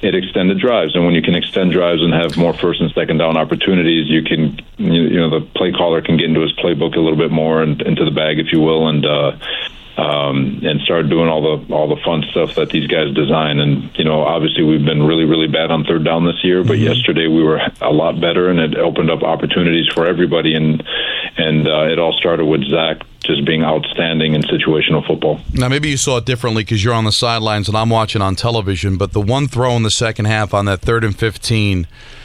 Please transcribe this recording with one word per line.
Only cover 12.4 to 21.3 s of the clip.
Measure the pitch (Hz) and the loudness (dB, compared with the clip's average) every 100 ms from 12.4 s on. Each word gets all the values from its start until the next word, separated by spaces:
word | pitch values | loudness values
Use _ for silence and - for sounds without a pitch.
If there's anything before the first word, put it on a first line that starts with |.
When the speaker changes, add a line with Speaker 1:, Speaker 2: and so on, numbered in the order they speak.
| 80 - | -2 -2
Speaker 1:
that | 76 | -2
these | 82 73 | -2 -2
guys | 82 78 | 0 0
design. | 71 71 78 76 73 | 0 0 0 0 0
And, | 73 69 - - | 0 0 -4 -4
you | |
know, | 78 78 | 0 2
obviously | 73 82 78 - | 0 0 -2 0
we've | 78 78 | 2 2
been | 71 78 | 2 2
really, | 76 82 | 2 2
really | 78 80 80 | 2 2 0
bad | 80 80 | 0 0
on | 82 | -2
third | 76 85 | 0 0
down | 78 82 85 | 2 2 0
this | 82 | 0
year, | 92 90 | 2 2
but | 87 82 | 2 2
Speaker 2:
Mm-hmm. | |
Speaker 1:
yesterday | 113 80 - 80 80 | 2 0 0 0 2
we | 80 | 4
were | 78 78 - - | 4 2 -2 -4
a | - | 0
lot | 76 82 80 | 2 0 0
better, | 82 85 90 | 0 2 2
and | 90 | 2
it | 80 73 | 0 0
opened | 69 76 82 | 0 0 0
up | 80 | 0
opportunities | 80 80 - - 87 82 78 | 0 -2 0 0 2 2 0
for | - 85 | 0 0
everybody. | 85 87 82 80 | 2 2 2 0
And, | 78 78 78 - - - - - | 2 2 0 -2 -6 -6 -6 -8